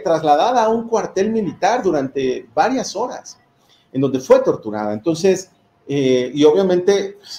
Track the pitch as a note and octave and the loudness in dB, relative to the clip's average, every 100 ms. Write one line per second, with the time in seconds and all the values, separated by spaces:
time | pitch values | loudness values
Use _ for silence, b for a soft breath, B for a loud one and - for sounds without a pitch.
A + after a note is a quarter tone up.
0 | F#3 D#3+ D#3 D3 G#3+ B3+ A3 A#3 A3+ A3 | -2 0 2 2 4 2 2 0 -2 -4
1 | - F#3 G#3+ A3+ F3 - F#3 B3+ F#3+ D#3 | -2 -2 -2 -2 -4 -2 0 0 0 0
2 | C3 C3+ C3 B2 - D3 G3+ C4 - F#3 | -2 -2 -4 -4 -4 -2 0 -2 -6 -6
3 | B3 - - - _ _ b b b C3 | -8 -8 -18 -20 _ _ b b b -2
4 | C3+ B2+ - C4 A3 - A2 G#2 G#2+ G#2+ | -2 -2 4 4 4 -2 -6 -6 -6 -4
5 | E3+ D#3+ F#3+ F3+ - _ _ _ - C#3+ | -4 0 0 0 -4 _ _ _ -6 -2
6 | C3 B2+ B2+ C#3+ D3+ F3+ F#3+ F3+ F3+ G3 | 2 2 0 2 4 4 2 2 2 0
7 | - - B | -2 -10 B